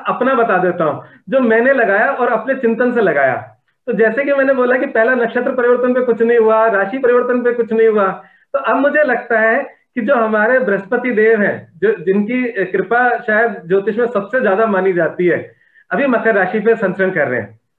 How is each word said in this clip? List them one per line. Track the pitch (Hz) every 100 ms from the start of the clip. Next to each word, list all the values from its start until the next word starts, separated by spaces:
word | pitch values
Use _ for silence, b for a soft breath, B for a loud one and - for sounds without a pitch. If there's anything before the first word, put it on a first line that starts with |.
| -
अपना | - 247
बता | 262 220 180
देता | 180 175
हूँ, | 160 131 B B -
जो | 262
मैंने | 240 220 247
लगाया | 262 208 196 262
और | 247 247
अपने | 226 262 262
चिंतन | 226 226 247
से | 226
लगाया। | 196 143 135 113 - - _ _ -
तो |
जैसे | 190 220 220
कि | 285
मैंने | 277 269
बोला | 254 247 254
कि | 262
पहला | 233 233 254
नक्षत्र | 226 240 262
परिवर्तन | 254 240 240 247
पे | 254
कुछ | 247 226
नहीं | 233 240
हुआ, | 220 220 226
राशि | 196 196 269
परिवर्तन | 247 247 247 247
पे | 240
कुछ | 240 220
नहीं | 220 226
हुआ, | 214 190 180 B B B
तो | 277
अब | 220 269
मुझे | 285 302
लगता | 277 240 - 226
है | 220 247 269 - _ 247
कि |
जो | 226 262
हमारे | 220 214 220 254
बृहस्पति | 214 190 190 240 254
देव | 208 220 220
हैं, | 190 117 - -
जो, | 202
जिनकी | 214 165 196 208 254 247 - 185
कृपा | 196 - 240 247 233
शायद | - 214 233 196 175
ज्योतिष | 196 202 208
में | 233
सबसे | 208 - 254
ज्यादा | 208 190 220
मानी | 185 190
जाती | 175 156 - 180
है, | 135 - b b b b
अभी | 185 277
मकर | 220 220 220
राशि | 180 220
पे | 208 220
संचरण | 190 180 185
कर | 180 131
रहे | 120
हैं। | 107 - _